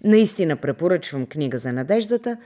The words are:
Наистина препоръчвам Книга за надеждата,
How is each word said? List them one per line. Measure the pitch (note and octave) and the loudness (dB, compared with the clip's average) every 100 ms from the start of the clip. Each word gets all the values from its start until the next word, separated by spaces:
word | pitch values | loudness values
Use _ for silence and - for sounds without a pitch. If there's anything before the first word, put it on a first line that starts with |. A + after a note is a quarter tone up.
Наистина | G#3 G#3+ G#3+ - E3 C3+ | 4 6 4 2 -2 0
препоръчвам | C#3 - F3 F3 - C#3 B2 | -4 -2 0 0 -2 -8 -6
Книга | D#3 C#3 B2 | -4 -4 -4
за | B2+ | -4
надеждата, | B2 C#3 A3 G#3+ A#3+ A#3+ A#3 | -6 0 -2 0 -2 -4 -8